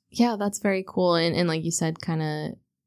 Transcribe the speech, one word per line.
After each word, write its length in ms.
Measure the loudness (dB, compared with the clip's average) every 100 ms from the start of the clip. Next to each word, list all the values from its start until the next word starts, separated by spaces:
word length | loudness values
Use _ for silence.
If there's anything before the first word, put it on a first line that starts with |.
| _
Yeah, 280 | 0 2 2
that's 180 | -2 -2
very 260 | -2 -2 -4
cool. 260 | 0 2
And, 220 | 4 2 2
and 120 | 0
like 160 | 0
you 80 | -2
said, 300 | -2 -2 -2
kinda 520 | -4 -2 -2 -2 -6 -10 _ _